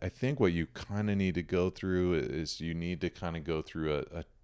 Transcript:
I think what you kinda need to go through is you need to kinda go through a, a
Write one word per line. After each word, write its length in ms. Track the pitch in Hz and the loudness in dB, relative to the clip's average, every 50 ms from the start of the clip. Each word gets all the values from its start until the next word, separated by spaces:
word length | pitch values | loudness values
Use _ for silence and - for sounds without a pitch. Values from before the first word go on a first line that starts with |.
I 80 | - 92 | -6 -6
think 300 | - - 123 131 147 131 | -4 -2 -2 -2 2 4
what 140 | 107 90 85 | 4 4 4
you 120 | 85 80 | 2 0
kinda 500 | - - - - - 101 104 107 104 101 | -2 -6 -10 -10 -6 -2 0 0 2 2
need 200 | 98 95 95 85 | 4 4 2 2
to 80 | 90 82 | 0 0
go 260 | - 90 90 90 92 | 0 2 2 2 2
through 460 | - - - 95 92 90 90 90 87 | 0 -2 -2 0 2 4 4 4 4
is 440 | 78 65 - 67 80 80 76 - - | 2 2 0 -2 -4 -4 -4 -6 -6
you 140 | 80 82 82 | -4 -4 -4
need 260 | 82 85 87 90 76 | -2 -2 -2 -2 -2
to 80 | 90 87 | -2 -4
kinda 300 | - - 92 87 82 82 | -4 -4 -6 -4 -4 -4
go 200 | 71 85 82 78 | -2 -2 -2 -2
through 340 | 76 - - 82 78 78 73 | -4 -4 -4 -2 0 0 0
a, 240 | 73 - - 85 82 | 0 -2 -4 -6 -8
a 60 | - - - - | -10 -10 -14 -20